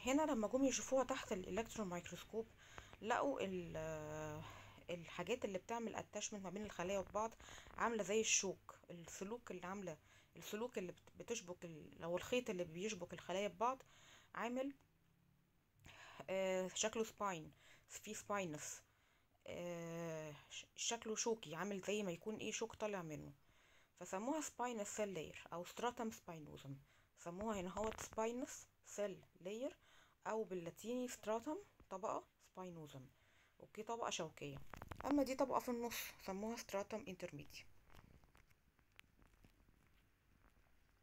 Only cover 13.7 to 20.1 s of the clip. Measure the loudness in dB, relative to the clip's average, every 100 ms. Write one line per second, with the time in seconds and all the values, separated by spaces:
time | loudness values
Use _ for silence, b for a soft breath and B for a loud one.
13.7 | 2 -6 B B B B -2 0 2 0
14.7 | -4 -16 _ _ _ -20 -20 _ _ _
15.7 | _ -20 B B B -2 2 4 4 4
16.7 | 4 2 4 0 2 0 0 -4 -12 B
17.7 | B B -12 -8 -8 0 2 2 -2 -6
18.7 | -8 -12 b b b b _ -8 -4 -4
19.7 | -4 -4 -2 -2